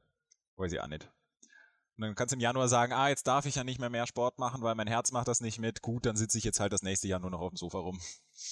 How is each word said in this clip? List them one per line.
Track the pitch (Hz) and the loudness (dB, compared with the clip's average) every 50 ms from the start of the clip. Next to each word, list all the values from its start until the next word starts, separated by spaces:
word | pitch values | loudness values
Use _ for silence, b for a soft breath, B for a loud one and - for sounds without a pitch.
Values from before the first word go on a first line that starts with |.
| _ _ _ _ _ _ _ _ _ _ _ | _ _ _ _ _ _ _ _ _ _ _
weiß | - 92 87 | -6 -4 -4
ich | 85 73 | -2 -4
auch | - 71 | -4 -6
nicht. | 78 78 - - _ _ _ _ _ _ b b b b b b b b b b _ - | -8 -10 -10 -14 _ _ _ _ _ _ b b b b b b b b b b _ -6
Und | |
dann | 110 110 104 | -6 -4 -2
kannst | - 123 123 131 | -2 -2 -2 0
du | |
im | 127 | 2
Januar | 117 117 123 131 131 123 | 2 2 4 4 4 6
sagen, | 123 120 120 123 123 | 6 6 6 4 4
„Ah, | 127 135 139 | 4 4 4
jetzt | 139 - - | 4 2 2
darf | 135 127 143 139 | 2 4 4 2
ich | 143 135 | 2 -2
ja | 143 127 | -2 -2
nicht | 127 127 123 | -4 -4 -4
mehr, | 131 120 | -4 -2
mehr | 120 117 120 | -2 -2 -2
Sport | 120 - 123 120 123 - - | -2 0 0 2 2 2 0
machen, | 127 120 123 135 | -2 -2 -2 0
weil | 113 113 113 | 0 0 0
mein | 110 107 107 | 0 0 0
Herz | 113 117 120 - | 0 0 0 0
macht | - 123 117 120 | 0 0 2 2
das | 120 113 | 0 0
nicht | 117 113 107 - | 0 -2 -2 -2
mit. | 113 113 110 - | -2 -2 -2 -2
Gut, | - 117 113 123 - | -4 -4 -2 0 0
dann | 123 110 107 | 0 0 2
sitze | 113 107 - 113 | 0 0 0 0
ich | - | 0
jetzt | 113 98 - | 0 0 2
halt | 104 101 101 | 2 2 2
das | 95 - | 0 0
nächste | 95 95 92 - 98 | 0 -2 0 0 0
Jahr | 92 92 | 0 0
nur | 90 92 | -2 -2
noch | 92 85 | -4 -4
auf | 87 90 | -4 -4
dem | 87 87 | -4 -6
Sofa | 87 85 - 95 | -6 -6 -6 -4
rum.“ | 85 87 92 90 87 B B B B B B B B B | -4 -6 -6 -8 -10 B B B B B B B B B